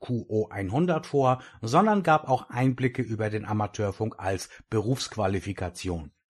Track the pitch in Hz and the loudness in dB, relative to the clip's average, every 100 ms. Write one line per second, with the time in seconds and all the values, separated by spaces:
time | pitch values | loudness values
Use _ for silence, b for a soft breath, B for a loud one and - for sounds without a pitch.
0 | - 120 - 107 107 98 95 123 175 160 | -6 -6 -2 -2 -2 -4 -2 0 2 0
1 | 165 143 131 127 B B 113 147 214 208 | 0 2 2 2 B B 2 4 6 4
2 | 165 156 - 127 - 120 131 127 127 123 | 4 4 4 -2 -2 0 2 2 0 -2
3 | 113 107 107 104 107 107 104 - 104 - | -4 -2 -2 -2 -2 -2 -2 -2 -4 -2
4 | 110 - 95 95 - B B 110 104 131 | -4 -4 -4 -4 -6 B B -2 0 -2
5 | - - 98 98 101 95 90 - 92 85 | -2 0 0 0 -4 -6 -6 -6 -4 -4
6 | 73 _ _ | -6 _ _